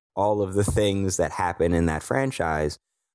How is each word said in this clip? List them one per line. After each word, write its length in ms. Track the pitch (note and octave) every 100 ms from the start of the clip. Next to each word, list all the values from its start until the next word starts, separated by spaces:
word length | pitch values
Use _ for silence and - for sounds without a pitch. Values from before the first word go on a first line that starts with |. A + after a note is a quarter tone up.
| _
all 280 | - G2+ G#2
of 140 | F#2+ G2
the 100 | G2+
things 500 | G#2+ G#2 G2 F#2+ F#2
that 160 | D#2+
happen 420 | - F2+ - E2+
in 120 | E2+ E2+
that 180 | D2+
franchise, 720 | - C3 C3+ - E2 D#2 D2+ - _ _ _